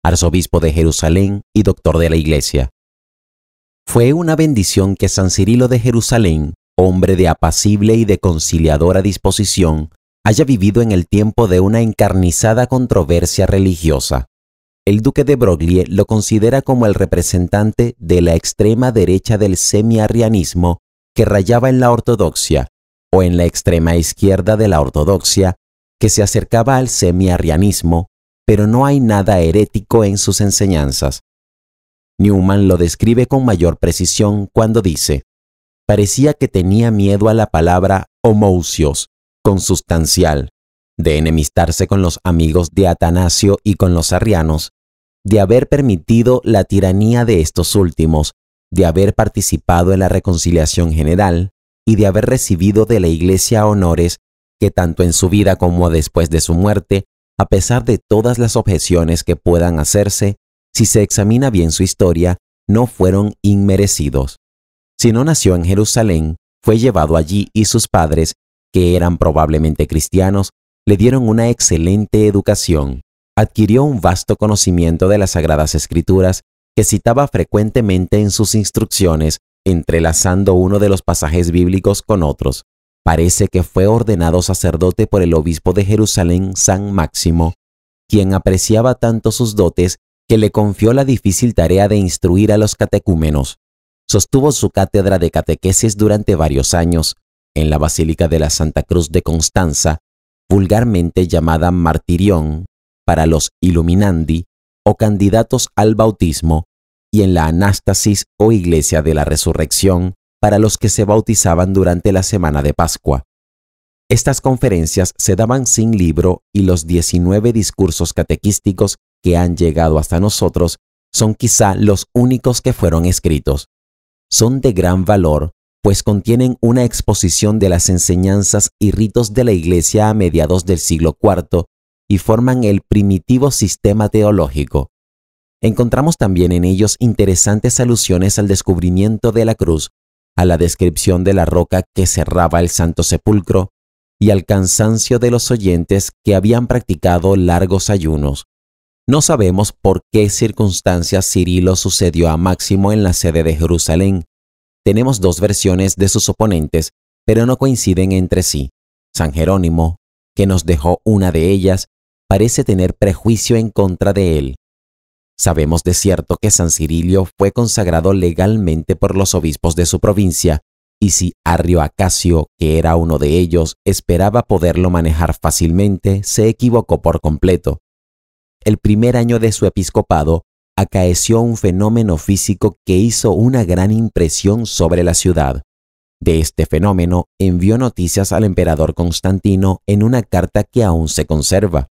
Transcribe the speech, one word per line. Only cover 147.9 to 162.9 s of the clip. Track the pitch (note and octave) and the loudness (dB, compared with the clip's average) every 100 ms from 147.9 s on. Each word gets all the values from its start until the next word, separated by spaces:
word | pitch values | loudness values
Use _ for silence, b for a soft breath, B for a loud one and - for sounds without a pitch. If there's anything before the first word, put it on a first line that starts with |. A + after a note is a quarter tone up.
ayunos. | G2+ D#2+ D2+ C#2+ C#2 - _ _ _ _ _ - | -2 -2 -2 -4 -6 -12 _ _ _ _ _ -2
No | C#3+ | 0
sabemos | - D3 F#2+ F#2+ G#2 | 0 0 2 0 -4
por | - G2 F#2 _ | -2 -2 -2 _
qué | A2 G#2 | 0 0
circunstancias | - A2 - G#2 F#2 - F2+ E2+ G2 - | -2 -4 -2 -2 -2 -2 -2 -2 -2 -2
Cirilo | F#2+ F2 F2+ F2+ F#2+ | -2 0 0 0 0
sucedió | G2 - F2+ D#2+ E2 | -2 -2 -2 0 0
a | D#2+ | 0
Máximo | F#2 F2 - G2 G2 | -2 -2 -2 0 0
en | G#2+ | 0
la | G2 | 0
sede | F2 F2+ D#2+ | 0 -2 0
de | D#2+ D#2 | -2 -2
Jerusalén. | E2 E2+ - E2 G2 F#2+ - _ _ _ _ _ | -2 -2 0 0 0 -2 -8 _ _ _ _ _
Tenemos | - G#2 B2+ A2+ | -2 0 0 0
dos | F#2 E2+ | 0 0
versiones | G2+ G2+ G2 F2+ F#2+ F2+ | -2 0 -2 0 -2 0
de | G2 | 0
sus | A2 - | 0 -4
oponentes, | - A2 F2+ D2+ E2 D#2 _ _ _ | -2 -2 -2 -2 -4 -4 _ _ _
pero | - A2 A#2 | -2 0 0
no | B2+ | 0
coinciden | C3+ B2 - F#2 F#2+ | 0 0 0 0 0
entre | F#2 F2+ F2+ | 0 0 -2
sí. | F2+ D2 C2 _ _ _ _ | -2 -4 -8 _ _ _ _
San | - D#2+ | -6 -4
Jerónimo, | D2+ D#2+ F#2+ E2+ E2 D#2+ E2+ _ _ _ | -2 0 0 0 0 -2 -4 _ _ _
que | - F#2+ | -2 0
nos | F#2 D#2+ | 0 0
dejó | D#2+ D#2+ F2 | -2 0 -2
una | - G#2 F#2 | 0 0 0
de | D#2+ E2+ | 0 0
ellas, | G2 F#2 F#2 - _ _ _ _ | 0 0 -2 -6 _ _ _ _
parece | G2 A#2 - | 0 0 0
tener | C3 F#2+ F#2 | -2 0 -2